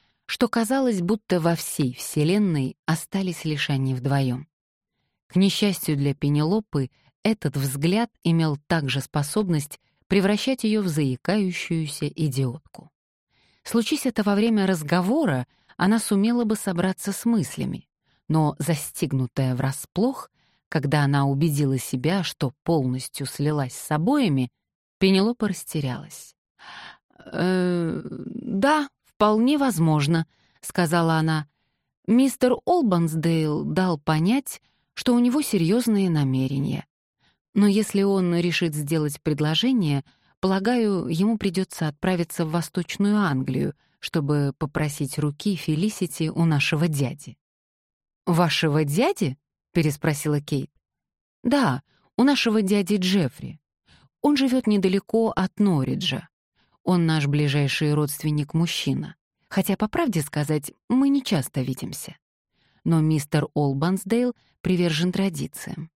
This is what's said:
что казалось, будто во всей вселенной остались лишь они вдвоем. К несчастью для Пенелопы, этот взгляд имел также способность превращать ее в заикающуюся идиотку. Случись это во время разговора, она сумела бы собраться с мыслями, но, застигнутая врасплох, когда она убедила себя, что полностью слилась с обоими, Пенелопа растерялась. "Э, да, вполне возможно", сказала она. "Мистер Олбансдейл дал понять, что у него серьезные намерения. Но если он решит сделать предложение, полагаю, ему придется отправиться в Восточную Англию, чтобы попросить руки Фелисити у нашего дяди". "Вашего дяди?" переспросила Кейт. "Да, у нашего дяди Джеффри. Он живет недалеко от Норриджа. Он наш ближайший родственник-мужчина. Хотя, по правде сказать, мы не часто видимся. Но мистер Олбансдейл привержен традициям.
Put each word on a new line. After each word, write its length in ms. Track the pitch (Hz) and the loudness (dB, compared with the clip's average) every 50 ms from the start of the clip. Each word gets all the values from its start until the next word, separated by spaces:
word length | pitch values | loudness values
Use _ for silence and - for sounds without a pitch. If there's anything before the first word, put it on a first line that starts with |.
| _ _ _ _ _ | _ _ _ _ _
что 220 | - - - 254 233 | -12 -2 -2 -2 0
казалось, 520 | - 233 226 208 262 277 262 247 214 185 | 0 -2 0 0 0 0 2 0 0 0
будто 400 | 175 180 226 214 _ - 180 175 | 0 0 -2 -2 _ -2 -2 2
во 140 | 160 170 170 | 2 2 0
всей 400 | - - - - - 143 123 120 | 0 -4 -8 -2 -2 -2 -2 -2
вселенной 840 | - - - - 151 147 160 190 208 208 185 160 143 131 127 - _ _ | -6 -12 -6 -2 0 2 2 2 2 2 2 2 0 -2 -4 -6 _ _
остались 580 | - 160 - - - - 190 190 185 165 - - | -4 -4 -4 -4 -6 -4 -4 -4 -4 -6 -6 -4
лишь 260 | 156 151 143 - - | -4 -4 -4 -2 -2
они 240 | 143 131 135 131 131 | -2 0 0 -2 -2
вдвоем. 540 | 127 123 135 139 139 135 123 123 131 151 _ _ _ _ _ _ _ _ _ _ _ _ _ _ _ _ _ | -2 -2 0 0 0 0 0 -2 -4 -8 _ _ _ _ _ _ _ _ _ _ _ _ _ _ _ _ _
К 80 | - | 2
несчастью 600 | 180 196 196 - - 208 202 180 - - - 151 | 4 4 4 4 2 0 0 0 -2 -2 -2 -2
для 180 | 139 139 143 135 | 0 0 -2 -2
Пенелопы, 760 | - 147 143 147 147 151 160 202 220 - _ - 143 131 - _ _ _ _ _ _ | 0 0 0 2 2 2 2 0 -2 -2 _ -4 -4 -4 -4 _ _ _ _ _ _
этот 340 | - 214 220 _ - 143 - | -2 -2 -2 _ -2 -4 -4
взгляд 540 | 139 135 135 131 139 147 170 196 220 233 - _ _ - | -2 -4 -4 -4 0 0 2 2 2 0 -2 _ _ 0
имел 320 | 170 165 165 160 156 143 147 _ | 2 2 2 2 0 -2 -4 _
также 340 | - 170 165 143 131 127 139 | -2 -2 -2 0 -2 -4 -4
способность 800 | - - - 147 143 147 - 214 208 180 165 147 143 - - - _ _ _ _ _ | -6 -4 -2 -2 -2 0 -2 -2 0 2 0 -2 -2 -4 -14 -20 _ _ _ _ _
превращать 580 | - 190 202 185 202 208 208 - 269 262 - - | 0 0 2 4 2 0 0 0 -2 -2 0 0
ее 180 | 214 214 214 | 0 0 0
в 60 | 196 175 | 0 0
заикающуюся 1200 | 147 156 143 131 127 - _ - 196 214 196 180 170 - - - 170 160 156 143 - - 151 147 | 0 0 0 0 -2 -4 _ -2 0 0 0 -2 -2 -6 -6 -4 -4 -4 -4 -4 -6 -6 -6 -6
идиотку. 840 | 147 160 160 143 120 135 135 123 131 151 _ _ _ - - - _ _ _ _ _ _ _ _ _ _ _ _ _ _ | -4 -2 -4 -2 0 -2 -2 -2 -4 -8 _ _ _ -20 -20 -20 _ _ _ _ _ _ _ _ _ _ _ _ _ _
Случись 440 | _ - - 233 220 - 311 - - | _ -2 0 0 0 0 -2 -2 -2
это 160 | 254 - - | -2 -2 0
во 120 | 196 208 202 | 0 2 2
время 320 | 202 226 233 220 208 190 | 2 2 2 2 2 2
разговора, 800 | 190 185 156 151 147 170 180 175 196 262 330 302 190 135 127 123 _ _ _ _ _ - | 2 0 0 0 0 0 0 2 2 2 2 2 2 0 -2 -4 _ _ _ _ _ -4
она 220 | - 175 196 220 226 | 0 2 2 2 2
сумела 460 | - - 208 196 208 226 240 240 233 | 0 0 0 2 2 2 2 0 0
бы 120 | 208 220 | 0 -2
собраться 560 | - - 196 175 170 180 190 185 - - 208 | -2 -2 -4 -2 0 -2 -2 -2 -4 -6 -8
с 120 | 196 - - | -8 -4 -2
мыслями, 600 | 233 233 208 127 - - - 131 127 - - - _ _ _ _ _ _ _ _ - | 0 0 0 0 -2 -4 -6 -6 -6 -6 -10 -12 _ _ _ _ _ _ _ _ -2
но, 280 | 156 160 156 147 147 - | 2 2 2 2 0 -2
застигнутая 960 | 143 175 160 143 - - - - 165 135 139 131 127 - _ - 131 127 127 | -2 -2 -2 -2 -4 -10 -6 -6 -4 -2 0 -2 -2 -2 _ -2 -2 -2 0
врасплох, 760 | 123 127 135 135 - - _ _ 180 226 262 269 - - - _ _ _ _ _ _ _ _ | -2 -2 -4 -4 -6 -12 _ _ -2 -2 -2 -2 -6 -14 -18 _ _ _ _ _ _ _ _
когда 340 | - 151 131 143 151 147 | -4 -2 -2 0 0 2
она 240 | 143 135 143 139 139 | 2 2 2 2 2
убедила 520 | 139 139 139 170 160 143 143 147 135 135 123 | 2 2 2 0 0 2 0 0 2 0 -2
себя, 440 | - - - 127 127 156 190 196 | -2 -4 -6 -2 -2 -2 -2 0
что 300 | 160 - - - 147 123 - _ _ | -2 -6 -4 -4 -4 -4 -4 _ _
полностью 600 | - 170 151 127 127 127 127 - - - - 139 | 0 0 2 2 0 -2 -4 -8 -10 -10 -10 -10
слилась 480 | - - - 143 151 151 147 135 127 - | -10 -6 -4 -2 -2 0 -2 -4 -4 -8
с 160 | - - - | -12 -6 -4
обоими, 600 | 156 156 165 226 294 294 247 175 139 131 127 123 _ _ _ _ _ _ _ _ _ - | -2 0 2 2 2 2 2 2 2 0 -2 -2 _ _ _ _ _ _ _ _ _ 0
Пенелопа 500 | 190 190 196 190 202 233 247 - 220 202 | 2 4 4 4 4 2 0 -2 -2 -4
растерялась. 840 | 185 - - - - 156 139 127 123 139 143 160 - - - - _ _ _ _ _ _ - - - - - - - _ _ _ _ _ - | -4 -6 -10 -6 -6 -4 -4 -4 -6 -8 -10 -16 -18 -20 -20 -20 _ _ _ _ _ _ -20 -20 -18 -18 -18 -20 -20 _ _ _ _ _ -20
"Э, 760 | - - - 170 185 185 185 180 180 180 175 170 160 - 156 - | -10 -6 -2 -2 0 0 2 0 0 0 0 -2 -2 -4 -6 -8
да, 840 | - - - - - - - - - - 196 233 285 311 302 285 - _ _ _ | -8 -10 -10 -12 -10 -12 -10 -8 -4 -2 0 2 2 2 2 0 -4 _ _ _
вполне 540 | _ _ - 214 214 214 220 233 269 302 285 | _ _ 2 4 4 4 4 4 4 2 2
возможно", 680 | 277 254 180 160 165 160 156 151 139 151 170 165 160 _ _ _ _ _ _ _ | 2 0 2 2 2 4 4 2 2 2 0 0 -2 _ _ _ _ _ _ _
сказала 520 | - - - - 175 147 180 170 165 165 160 | -18 -6 -2 0 0 2 2 2 2 4 2
она. 320 | 160 156 160 156 156 147 _ _ _ _ _ _ _ _ _ _ _ _ | 2 2 0 0 -2 -4 _ _ _ _ _ _ _ _ _ _ _ _
"Мистер 480 | - 226 247 269 262 - - 254 247 247 - _ | 2 4 4 4 2 2 2 2 2 2 0 _
Олбансдейл 1000 | - 359 359 269 208 180 170 170 156 160 160 151 170 165 160 156 151 147 147 143 | 2 2 2 4 4 2 2 2 0 0 0 0 2 2 2 2 0 -2 -2 -4
дал 340 | 147 151 185 185 185 165 147 | -2 0 0 0 0 -2 -2
понять, 600 | - - 160 156 165 196 254 277 - - - - _ _ _ _ _ _ _ | -2 0 0 2 2 2 2 0 -2 -6 -16 -18 _ _ _ _ _ _ _
что 200 | - - 254 240 | -4 0 2 2
у 40 | 240 | 4
него 240 | 240 247 240 302 | 4 2 2 0
серьезные 680 | 285 - 220 185 165 160 214 247 240 226 214 196 190 180 | -2 0 0 2 2 2 2 2 2 2 2 2 2 2
намерения. 800 | 160 151 139 131 131 131 131 131 139 135 143 135 135 143 - _ _ _ _ _ _ _ _ _ _ _ _ _ - 196 | 2 2 2 2 0 0 0 -2 -2 -2 -2 -2 -4 -6 -8 _ _ _ _ _ _ _ _ _ _ _ _ _ 0 2
Но 80 | 202 | 4
если 360 | 202 196 220 208 - - 196 | 4 4 2 0 0 0 0
он 340 | 196 196 196 190 185 175 170 | 2 2 2 2 2 2 2
решит 380 | 170 170 175 160 - 175 165 147 | 2 0 0 0 0 -2 -2 -2
сделать 460 | 151 147 143 165 156 151 147 147 - | -4 -4 -2 -2 0 0 -2 -4 -4
предложение, 840 | - 160 151 143 151 151 160 180 214 262 262 226 175 147 143 139 - _ _ _ _ _ _ _ | -2 -2 0 0 0 0 0 0 2 2 2 2 2 2 0 0 -2 _ _ _ _ _ _ _
полагаю, 720 | - 190 190 190 196 233 247 240 226 208 196 175 - - | -2 0 0 2 0 0 2 2 2 2 0 0 -2 -2
ему 300 | 160 160 196 220 226 208 | 0 0 2 2 0 0
придется 500 | - 196 165 185 185 _ - - 165 151 | -2 -2 -2 -2 -4 _ -4 -4 -4 -4
отправиться 560 | 147 _ - 185 185 170 165 - - - 165 | -4 _ -2 0 0 0 -2 -4 -2 -4 -4
в 80 | 156 | -2
Восточную 640 | 160 175 160 - - 185 165 - - - 202 202 208 | -2 -4 -4 -2 -4 -6 -6 -6 -2 0 0 2 2
Англию, 580 | 208 202 160 135 131 131 135 131 143 143 147 - _ _ _ _ _ | 2 2 2 0 0 -2 -2 -2 -2 -2 -4 -4 _ _ _ _ _
чтобы 560 | - - - 165 143 139 147 147 143 139 - _ | -16 -4 -4 -2 0 0 0 2 0 0 -2 _
попросить 600 | 156 147 - 156 151 147 147 - 143 135 - 151 | -8 -6 -4 -4 -4 -4 -2 -4 -6 -6 -4 -2
руки 380 | 151 147 147 _ - 208 190 | -2 -2 -4 _ -2 -2 -2
Фелисити 720 | - - 160 156 156 196 214 - - 185 160 - - 160 156 | -2 -2 -2 -2 0 0 -2 -2 -4 -6 -6 -4 -4 -4 -4
у 160 | - - 165 | 0 0 2
нашего 420 | 165 151 139 - - 165 147 170 | 2 2 2 0 0 0 0 0
дяди". 500 | 170 147 139 139 120 - - - 123 - _ _ _ _ _ _ _ _ _ _ _ _ _ _ _ _ _ _ | 0 0 0 -2 -2 -4 -10 -14 -18 -20 _ _ _ _ _ _ _ _ _ _ _ _ _ _ _ _ _ _
"Вашего 580 | 185 170 165 180 156 - - 170 156 143 156 151 | 0 2 2 2 2 2 0 0 2 2 2 0
дяди?" 520 | 143 143 196 262 370 392 - 202 131 135 _ _ _ _ _ _ _ | 0 0 0 2 0 0 0 -2 -4 -4 _ _ _ _ _ _ _
переспросила 680 | - 175 156 151 143 - - 165 147 143 - 151 147 143 | -2 0 0 0 -2 0 -2 -2 -2 -2 -2 -2 -2 -2
Кейт. 300 | 147 - 151 131 143 - _ _ _ _ _ _ _ _ _ _ _ _ _ _ | -2 -2 -4 -4 -4 -6 _ _ _ _ _ _ _ _ _ _ _ _ _ _
"Да, 400 | - 247 285 285 247 147 123 135 _ _ _ _ _ _ _ | -2 0 2 2 2 2 0 -2 _ _ _ _ _ _ _
у 60 | - | 2
нашего 400 | 247 285 277 - - 233 214 226 | 4 4 4 4 2 2 2 2
дяди 340 | 196 190 208 202 190 165 214 | 2 2 2 2 2 0 0
Джеффри. 640 | 196 180 185 190 202 151 123 - - 135 127 156 - _ _ _ _ _ _ - _ _ _ _ _ | 0 0 2 2 2 0 0 -4 -8 -16 -16 -16 -18 _ _ _ _ _ _ -20 _ _ _ _ _
Он 140 | - 294 294 | 2 2 2
живет 320 | 262 269 254 254 262 - 214 | 4 2 2 2 0 2 2
недалеко 640 | 208 196 185 185 190 196 - - - 226 226 220 - | 2 2 2 2 2 0 -2 0 0 2 2 2 0
от 240 | - 185 - _ - | 0 -2 -2 _ 2
Норриджа. 680 | 208 196 170 139 131 131 135 143 - - 139 - - - _ _ _ _ _ _ _ _ _ _ _ | 2 4 4 2 2 0 -2 -4 -4 -4 -4 -6 -8 -12 _ _ _ _ _ _ _ _ _ _ _
Он 220 | 180 185 175 165 | 0 2 2 2
наш 200 | 160 160 156 139 | 2 2 2 0
ближайший 640 | 143 143 147 147 143 135 147 139 135 - - 156 147 | 0 0 0 0 2 2 0 0 0 0 0 0 0
родственник-мужчина. 1200 | 147 151 151 143 - - - 156 151 151 143 - - 160 170 165 - - - 143 135 135 - - - _ _ _ _ _ _ _ | 2 2 0 -2 -4 -4 -4 -2 -2 -2 -4 -2 0 0 0 0 -2 -4 -2 -2 -2 -2 -4 -8 -14 _ _ _ _ _ _ _
Хотя, 280 | - 196 - - 190 | -2 -2 0 0 0
по 120 | - 214 214 | -2 -2 -2
правде 340 | - 339 339 254 175 160 | 0 -2 -2 0 0 -2
сказать, 500 | 143 - - 147 143 156 156 151 147 - - _ _ - | -4 -2 -4 -4 -2 0 -2 -4 -4 -6 -18 _ _ -2
мы 200 | 233 254 277 277 | 0 2 2 4
не 160 | 277 277 - | 2 0 0
часто 380 | - 208 147 123 - - 147 | 0 -2 -2 -2 -4 -4 -4
видимся. 540 | 127 135 127 - - - - - - - - _ _ _ _ _ _ _ _ _ _ _ _ _ - | -4 -4 -4 -6 -8 -10 -10 -12 -14 -16 -18 _ _ _ _ _ _ _ _ _ _ _ _ _ -2
Но 160 | 165 165 160 | 0 2 2
мистер 480 | 156 156 156 147 143 - - 151 156 - - | 4 2 2 0 0 0 0 0 0 0 -2
Олбансдейл 840 | 151 147 139 135 135 160 180 190 185 - 190 226 240 247 247 - _ _ _ _ _ | 0 0 0 0 0 0 0 -2 -2 -2 -2 0 0 0 -2 -4 _ _ _ _ _
привержен 500 | - 180 185 170 175 170 156 151 175 185 | -2 0 2 2 2 0 0 0 -2 -2
традициям. 800 | 175 190 196 190 160 143 143 147 - - - - - - 160 - _ | 0 0 -2 -2 -2 -4 -8 -8 -10 -12 -12 -12 -12 -12 -14 -16 _